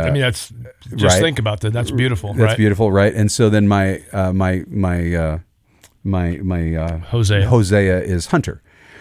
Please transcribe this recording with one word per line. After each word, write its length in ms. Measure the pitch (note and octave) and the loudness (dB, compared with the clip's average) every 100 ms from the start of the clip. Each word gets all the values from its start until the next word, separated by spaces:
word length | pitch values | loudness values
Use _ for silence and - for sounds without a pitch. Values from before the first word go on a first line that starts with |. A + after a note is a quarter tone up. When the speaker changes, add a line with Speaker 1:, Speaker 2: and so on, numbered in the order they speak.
Speaker 1:
I 40 | D#2+ | 0
Speaker 2:
uh, 40 | |
Speaker 1:
mean, 80 | C#3 | 0
that's, 300 | B2+ - - - - - - A2 | -2 -4 -10 -16 -20 -20 -12 0
just 180 | G2+ | 2
Speaker 2:
right. 60 | F#2 | 4
Speaker 1:
think 160 | E3 B2+ | 2 0
about 220 | G#2+ G#2 | -4 -4
that. 120 | A2 | -4
That's 180 | A#2 A#2+ | -4 -2
beautiful, 400 | C3 B2+ A2+ G#2 | -2 0 -2 -4
Speaker 2:
That's 160 | A2 A2 | 0 2
Speaker 1:
right? 60 | A2 | 4
Speaker 2:
beautiful, 340 | G#2+ G2 G#2+ | 2 2 2
right? 240 | G2 G2+ | 4 2
And 160 | A2 G#2 | 2 0
so 180 | - A2 | 2 2
then 180 | G#2+ G2+ | 4 4
my, 340 | G2+ F#2+ F2+ - | 2 0 -4 -6
uh, 200 | G2+ F#2 | -4 -2
my, 320 | F#2+ F#2 F#2 - | 0 0 -2 -4
my, 460 | G#2+ F#2 F2 E2+ | -4 -2 -2 -2
uh, 240 | E2+ D#2+ D#2+ - _ _ _ _ _ | -2 -2 -4 -10 _ _ _ _ _
my, 340 | G2 F#2+ F2 D#2 | -4 -2 -2 -2
my, 360 | F#2 F2 E2 | -4 -2 -2
uh, 240 | E2 E2 D#2+ | -2 -4 -6
Speaker 1:
Hosea. 480 | E2+ A#2 G2+ G2+ G2 | -4 -2 0 2 2
Speaker 2:
Hosea 540 | B2 F#2 G#2 G2 F2+ | 2 4 2 2 0
is 240 | - F2 - | -2 -4 0
Hunter. 360 | E3+ - - _ _ - - | -2 -2 -8 _ _ -20 -20